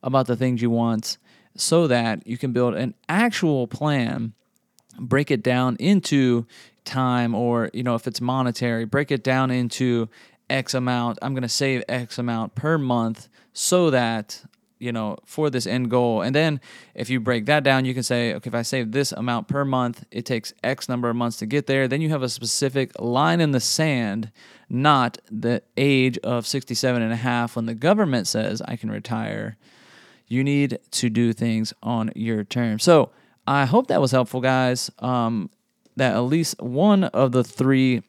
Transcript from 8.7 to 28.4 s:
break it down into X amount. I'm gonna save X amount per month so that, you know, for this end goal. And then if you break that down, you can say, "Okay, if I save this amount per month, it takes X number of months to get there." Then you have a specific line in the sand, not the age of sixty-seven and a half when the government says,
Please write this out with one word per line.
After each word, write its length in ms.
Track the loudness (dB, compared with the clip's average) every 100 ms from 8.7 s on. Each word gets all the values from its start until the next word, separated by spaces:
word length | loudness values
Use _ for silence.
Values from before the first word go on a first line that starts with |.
| -2
break 260 | 0 0 0
it 140 | -2
down 260 | 0 2 2
into 580 | 0 -2 0 0 2 -2 -8 -20 _ _
X 260 | -4 -2
amount. 440 | -2 0 0 -2 -4
I'm 120 | -6
gonna 140 | -4 -4
save 340 | -2 0 -2 -2
X 300 | -6 -6 -6
amount 360 | -4 -4 -4
per 240 | -4 -2 0
month 500 | 0 0 0 -4 -12 _ _
so 380 | -6 0 4 4
that, 540 | 4 2 -2 -6 -16 -20 _ _ _
you 140 | -8
know, 240 | -4 -6 -8
for 260 | _ -2 0
this 160 | 0 -2
end 240 | -2 0
goal. 300 | 2 2 0
And 120 | 0
then 280 | 2 2 -2 -8 -20 -20
if 160 | -12 -4
you 80 | -2
break 280 | 0 -2 2
that 180 | 2
down, 220 | 4 2 2
you 80 |
can 100 | -4
say, 300 | -2 0 0
"Okay, 140 | -4 -4
if 60 |
I 80 | -4
save 300 | -2 -4 -2
this 180 | -2 -2
amount 380 | -4 -4 -4 -2
per 160 | -2
month, 400 | 0 0 -2 -4 -12
it 140 | -10 -4
takes 260 | -6 -6 -6
X 260 | -4 -4 -4
number 200 | -4 -2
of 60 | -2
months 220 | -2 -4
to 80 | -2
get 200 | -2 0
there." 220 | 0 0
Then 140 | 0
you 80 | 0
have 120 | -2
a 60 | -2
specific 640 | -4 -4 -2 0 0 -4 -4
line 400 | -2 2 2 4
in 100 | 2
the 100 | 2
sand, 680 | 0 0 0 0 -2 -4 -6 _ -20 -20 _
not 500 | 0 4 4 2 -4 _
the 340 | -4 -2 -2 _ -2
age 420 | 2 4 2 0
of 280 | -4 -4 -2
sixty-seven 560 | -6 -4 -2 0 0
and 100 | 0
a 40 | -2
half 400 | -2 -2 -2 -4
when 100 | -6
the 80 |
government 540 | -2 2 2 2 0 0
says, 340 | -2